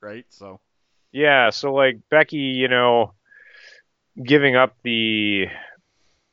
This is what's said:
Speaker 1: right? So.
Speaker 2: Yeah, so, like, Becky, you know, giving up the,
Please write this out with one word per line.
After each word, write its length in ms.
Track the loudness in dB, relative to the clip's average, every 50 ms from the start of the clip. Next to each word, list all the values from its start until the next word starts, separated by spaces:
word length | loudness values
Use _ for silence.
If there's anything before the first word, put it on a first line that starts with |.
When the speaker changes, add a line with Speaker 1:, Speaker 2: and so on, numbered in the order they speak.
Speaker 1:
right? 240 | -20 -18 -18 -18 -20 _
So. 300 | _ -20 -20 -20 -20 -20 _ _ _ _ _ _ _ _ _ _
Speaker 2:
Yeah, 400 | -4 0 2 2 4 4 4 2
so, 240 | 0 -2 -4 -4 0
like, 240 | 0 0 0 0 -4 _ 0
Becky, 280 | 2 2 2 0 -2 -8
you 300 | -6 -6 -4 -2 -2 0
know, 440 | 0 2 2 2 2 2 0 -2 _ _ _ _ _ -20 -20 _ -20 -20 -20 -20 -20 _ _ _ _ _ _ _ _ -10
giving 360 | -2 2 2 2 2 2 2
up 200 | 2 2 0 _ _
the, 640 | -8 -6 -4 -2 -2 -2 -2 -2 -2 -2 -2 -4 -4 -6 -8 -14 -20 -20 -20 _ _ _ _ _ _ _ _ _ _ _